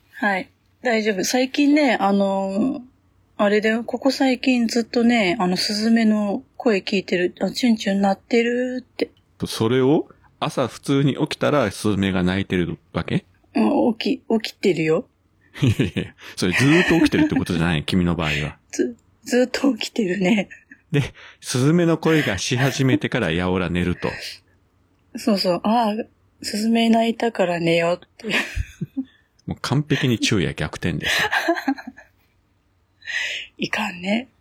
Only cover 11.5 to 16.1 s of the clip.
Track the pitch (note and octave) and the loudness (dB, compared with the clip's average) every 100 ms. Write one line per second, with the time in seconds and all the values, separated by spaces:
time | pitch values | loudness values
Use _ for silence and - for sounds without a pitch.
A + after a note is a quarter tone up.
11.5 | C#3+ G2+ - G#2+ F#2+ F#2+ F#2 F2+ F#2+ F#2+ | 2 0 -2 -2 0 0 2 0 0 0
12.5 | F#2 E2+ E2 _ F2 - - - _ _ | 0 -2 -4 _ -8 -4 -4 -4 _ _
13.5 | - G#3+ - A#3 A3 G#3 - - A3+ - | 0 0 2 0 0 -4 -4 -2 -2 -2
14.5 | - G#3 E3+ D#3 D#3 - _ _ _ _ | -2 0 0 0 -2 -4 _ _ _ _
15.5 | - C3+ - G2+ F#2+ - | -2 0 2 -2 -4 -10